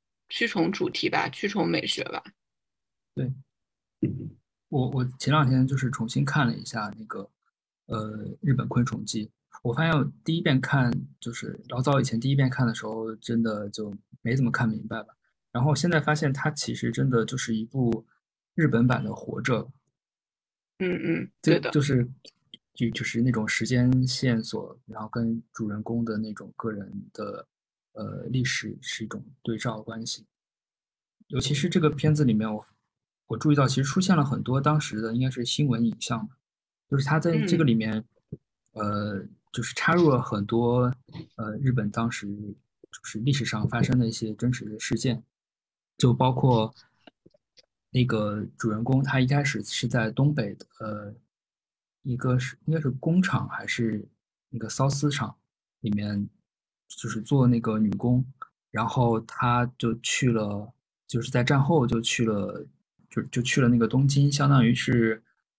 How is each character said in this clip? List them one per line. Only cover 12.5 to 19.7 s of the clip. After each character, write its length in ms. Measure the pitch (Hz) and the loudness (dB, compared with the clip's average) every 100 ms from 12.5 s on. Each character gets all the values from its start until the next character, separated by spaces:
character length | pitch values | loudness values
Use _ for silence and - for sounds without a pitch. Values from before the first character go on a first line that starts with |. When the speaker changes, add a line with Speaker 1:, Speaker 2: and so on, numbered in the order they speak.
| 127 123 | 2 0
Speaker 2:
的 80 | |
时 120 | 113 110 | -2 -6
候， 280 | 110 113 110 | -6 -6 -8
真 260 | - 117 | -4 0
的 260 | 113 107 101 | 0 -2 -6
就 240 | 101 107 101 _ - | -8 -10 -10 _ -10
没 160 | 117 131 | -2 0
怎 60 | |
么 60 | 117 | 0
看 200 | - 117 | 0 -2
明 180 | 107 - | -2 -6
白 160 | 113 | -10
吧。 100 | - _ _ _ _ | -12 _ _ _ _
然 120 | 127 | 0
后 100 | 135 | 2
现 160 | 143 175 | 2 2
在 120 | 160 | 2
发 120 | 147 | 2
现 200 | 151 151 | 0 0
它 180 | 135 156 | 0 -2
其 240 | 151 - 120 | -4 -6 -4
实 160 | 120 | -4
真 180 | 117 135 | 0 2
的 140 | 120 | 2
就 140 | 110 131 | 0 -4
是 180 | - 110 | -4 -4
一 80 | |
部 420 | 113 135 120 107 - _ _ _ _ - | -4 -2 0 0 -6 _ _ _ _ 0
日 120 | 151 | 2
本 180 | 117 120 | 4 4
版 160 | 117 | 2
的 80 | - | -2
《活 280 | - - - | -8 -10 -6
着》。 180 | 135 113 - | -2 -2 -2